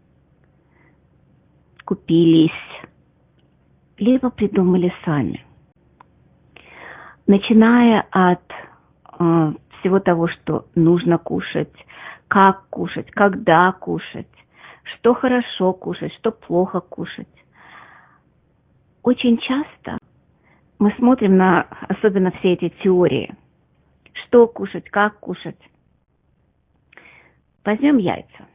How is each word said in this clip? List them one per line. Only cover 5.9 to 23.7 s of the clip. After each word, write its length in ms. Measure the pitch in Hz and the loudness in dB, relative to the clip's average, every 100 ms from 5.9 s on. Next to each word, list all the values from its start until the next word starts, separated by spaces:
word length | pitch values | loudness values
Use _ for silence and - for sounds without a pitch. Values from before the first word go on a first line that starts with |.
| _ _ _ _ _ _ - - - - - - - - | _ _ _ _ _ _ -20 -20 -20 -20 -20 -20 -6 0
Начиная 800 | 196 - 220 220 240 240 214 - | 2 4 4 6 4 4 2 0
от, 420 | 185 180 175 - - - _ _ _ _ - | 0 2 0 -6 -20 -20 _ _ _ _ -2
э, 340 | 170 165 156 - _ - | 0 2 0 -4 _ -8
всего 200 | 185 190 | -2 0
того, 280 | 196 170 165 | 0 0 -2
что 380 | - - 151 - | -6 -8 -8 -4
нужно 440 | 170 165 175 170 165 | 0 2 2 0 -2
кушать, 560 | - 175 180 160 151 - - - - - _ | -2 -8 -6 -8 -8 -12 -20 -20 -20 -20 _
как 400 | 202 196 190 - | 2 2 2 -6
кушать, 400 | - 175 - - | -12 -10 -10 -10
когда 600 | - 202 185 214 165 180 | -2 0 0 2 4 2
кушать, 580 | 185 175 170 - - - _ _ _ - - | -2 -8 -10 -10 -16 -18 _ _ _ -20 -20
что 300 | - - 233 | -20 -4 -2
хорошо 580 | 240 254 247 240 - 185 | 0 0 -2 -4 -2 -2
кушать, 400 | 185 170 175 160 | -2 -8 -10 -10
что 160 | - - | -8 -8
плохо 500 | - - 170 190 185 | -8 -4 -2 -2 -4
кушать. 480 | - - - - - _ _ _ - - - - _ _ _ _ _ _ _ _ _ _ | -8 -12 -14 -14 -20 _ _ _ -20 -20 -20 -20 _ _ _ _ _ _ _ _ _ _
Очень 360 | 247 247 247 233 | -2 0 0 0
часто 600 | - 262 302 - - - - _ _ _ _ _ _ - | -2 -6 -6 -12 -16 -16 -16 _ _ _ _ _ _ -2
мы 120 | 208 - | -2 0
смотрим 380 | 240 254 202 190 | 0 2 2 4
на, 260 | 185 175 - - - | 4 2 -2 -10 -10
особенно 440 | 196 220 196 185 | -2 0 0 -2
все 200 | - 190 | -2 -2
эти 140 | 175 175 - | -2 -4 -4
теории, 500 | 190 180 170 135 - - _ _ _ | 0 2 2 0 -6 -14 _ _ _